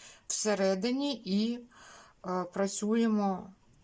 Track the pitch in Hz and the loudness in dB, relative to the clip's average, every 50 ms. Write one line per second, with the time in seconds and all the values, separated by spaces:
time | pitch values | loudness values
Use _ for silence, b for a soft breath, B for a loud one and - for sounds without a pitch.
0 | B B B B B B - - - 214 208 190 196 190 190 185 190 247 247 269 | B B B B B B -4 -2 0 2 2 4 4 2 2 2 0 0 0 0
1 | 285 285 269 226 - 190 190 202 220 233 240 247 240 - B B B B B B | 0 -2 -2 -4 -2 0 2 2 2 2 0 -4 -8 -14 B B B B B B
2 | B B B B - 185 180 185 180 180 - 190 196 196 - - 214 208 226 226 | B B B B -6 -4 -4 -2 -4 -4 -2 0 0 0 0 -2 0 2 2 4
3 | 233 226 214 208 202 196 190 175 - - - - _ - - _ | 4 4 2 2 2 0 0 -2 -6 -12 -18 -20 _ -20 -20 _